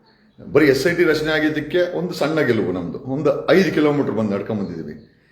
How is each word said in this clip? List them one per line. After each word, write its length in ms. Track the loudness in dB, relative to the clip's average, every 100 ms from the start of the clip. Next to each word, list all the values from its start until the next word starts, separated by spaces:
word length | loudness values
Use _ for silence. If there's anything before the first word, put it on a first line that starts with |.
| _ _ _ -20 -2
ಬರೀ 160 | 4 4
ಎಸ್ 200 | 4 2
ಐ 80 | 2
ಟಿ 80 |
ರಚನೆ 280 | 2 2 0
ಆಗಿದ್ದಕ್ಕೆ 680 | 0 0 -2 -2 -2 -2 -2
ಒಂದು 160 | -6
ಸಣ್ಣ 260 | -2 -2 0
ಗೆಲುವು 320 | 2 2 0
ನಮ್ದು, 280 | -4 -6 -8
ಒಂದು 500 | -8 -2 0 0 2
ಐದು 220 | 4 4
ಕಿಲೋಮೀಟರ್ 400 | 2 2 2 0
ಬಂದು 220 | -2 -2
ನಡ್ಕೊಂಬಂದಿದ್ದೀವಿ. 840 | -2 -4 -6 -6 -8 -12 -14 -20 _ _